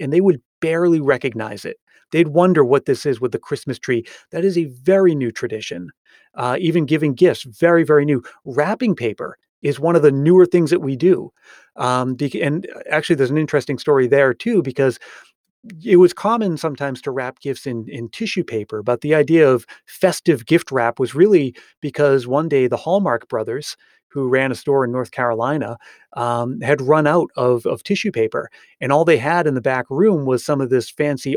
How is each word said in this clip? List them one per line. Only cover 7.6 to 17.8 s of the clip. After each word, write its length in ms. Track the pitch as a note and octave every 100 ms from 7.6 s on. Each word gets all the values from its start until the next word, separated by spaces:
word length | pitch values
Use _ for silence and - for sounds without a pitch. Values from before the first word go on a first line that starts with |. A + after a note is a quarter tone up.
| E3+ E3+ D#3
very 180 | D3+
new. 180 | D3 C3 - -
Wrapping 520 | C#3+ B2 D#3+ A3 A#3 E3
paper 420 | A#2 - D2+ - _ _
is 180 | C#3+ C3+
one 160 | D#3+ E3+
of 60 |
the 100 | C#3+
newer 340 | C#3 D3+ F#3 F3+
things 260 | F3 D3+
that 100 | -
we 160 | C#3 C3
do. 340 | F3 E3+ - _ _ - _ -
Um, 380 | B2+ B2+ B2+ B2+
bec-, 200 | C#3+ -
and 320 | D3+ D#3+ - - -
actually, 240 | D#3 - C#3+
there's 160 | B2+
an 60 | D3+
interesting 400 | D3+ C#3+ - C3
story 300 | - C#3 B2
there, 260 | C#3 C3+
too, 280 | A#2+ A#3 G#3
because 380 | C3 B2+ C3+ - - - _ _ _ _ A3+ D#3+ A3
it 120 | F3+
was 140 | F3
common 460 | - G3+ A#3 G3+ D#3
sometimes 440 | D#3+ C#3 C#3 B2+
to 80 | C#3+
wrap 280 | C3 B2+ -
gifts 260 | C#3 - C#3
in, 200 | A#2